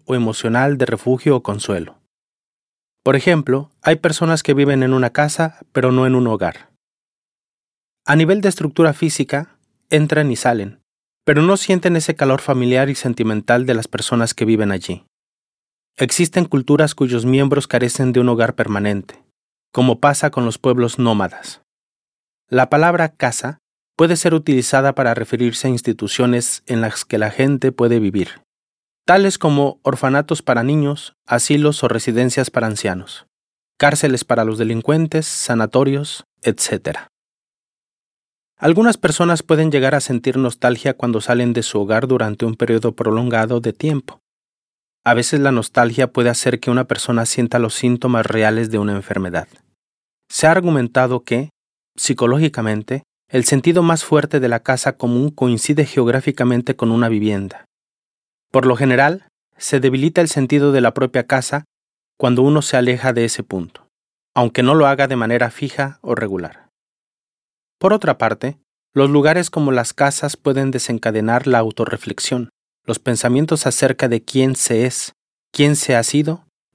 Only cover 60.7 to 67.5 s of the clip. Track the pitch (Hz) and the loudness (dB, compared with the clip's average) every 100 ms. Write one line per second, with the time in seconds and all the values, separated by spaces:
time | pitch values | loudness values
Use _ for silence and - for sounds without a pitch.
60.7 | 135 117 - 127 131 117 131 - 143 151 | 2 2 0 -2 -2 0 -2 -2 -8 -8
61.7 | _ _ _ _ - 127 123 139 151 143 | _ _ _ _ -2 0 2 4 2 0
62.7 | 131 123 123 131 117 117 - - 95 82 | 0 0 0 0 0 -2 -4 -8 -8 -10
63.7 | - _ _ _ _ _ - 120 135 135 | -16 _ _ _ _ _ -2 0 2 2
64.7 | 156 139 135 135 127 113 120 120 - 143 | 4 4 2 0 0 0 0 -2 -4 -8
65.7 | - 139 - - 113 107 95 80 - _ | -6 -6 -6 -6 -4 -4 -6 -8 -14 _
66.7 | _ _ _ _ _ _ _ _ | _ _ _ _ _ _ _ _